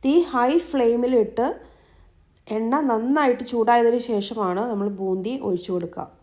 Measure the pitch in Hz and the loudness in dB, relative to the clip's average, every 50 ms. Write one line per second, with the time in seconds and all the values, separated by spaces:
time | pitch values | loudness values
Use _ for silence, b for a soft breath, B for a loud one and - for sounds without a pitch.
0 | - 262 285 339 339 - - 254 240 254 294 339 339 - - 269 247 233 233 240 | 0 2 2 2 2 2 0 0 2 2 2 0 0 0 -2 0 2 2 2 2
1 | 247 247 262 240 214 - - - 233 285 427 - b b b b b b b b | 0 2 2 2 2 2 0 -2 -2 -2 -2 -6 b b b b b b b b
2 | b b b b _ _ _ _ _ - 214 220 226 226 247 294 311 269 233 220 | b b b b _ _ _ _ _ -6 -6 -4 -2 0 0 0 2 2 0 0
3 | 226 247 269 302 294 269 247 262 254 - - 240 220 226 240 240 233 233 233 247 | 0 0 2 2 4 2 2 0 -2 -4 -2 0 2 4 4 6 6 4 2 2
4 | 233 - 233 202 196 202 233 220 208 180 180 190 220 247 226 202 202 208 202 185 | -2 -2 -2 -2 -2 -4 -4 -4 -2 -2 -2 -2 -2 -4 -4 -4 -4 -4 -4 -4
5 | 190 190 185 190 185 214 254 269 - 202 180 175 175 - 185 180 170 170 - - | -4 -4 -2 -2 -2 -4 -6 -6 -4 -4 -4 -4 -4 -4 -6 -6 -6 -6 -10 -10
6 | - - - _ | -12 -12 -14 _